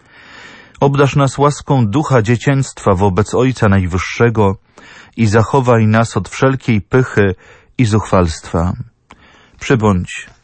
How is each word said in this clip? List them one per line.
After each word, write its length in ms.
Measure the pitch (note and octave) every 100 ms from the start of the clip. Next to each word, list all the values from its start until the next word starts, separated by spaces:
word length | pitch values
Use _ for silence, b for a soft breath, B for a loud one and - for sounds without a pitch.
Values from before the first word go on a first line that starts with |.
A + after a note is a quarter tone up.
| B B B B B B B B
Obdarz 360 | C#3 C#3 C#3 D3
nas 220 | C3+ -
łaską 480 | C#3+ C#3+ - C#3 G#2+
ducha 360 | B2+ D3 C3
dzieciństwa 720 | A2 A#2+ - C3+ C3 - A2
wobec 400 | F#2 G2+ F#2 G#2
Ojca 340 | F2+ B2+ A#2+ A2
Najwyższego 880 | G2 F2+ F2+ - - F#2+ A2 G2 G2 _ B B B B B
i 100 | A2+
zachowaj 600 | A2+ G#2 C#3+ B2 A2+ A2
nas 300 | A2+ A2+ A2+
od 120 | F2+
wszelkiej 520 | - C3+ C3 - A2
pychy 540 | - C3 B2+ - G2+ F2+ b b b -
i 60 |
zuchwalstwa. 880 | A2 G#2+ - G2 F2 - - F2 E2+ A#2+ - _ _ b b b b b
Przybądź, 680 | - C3+ G#2+ F#2 E2 - - _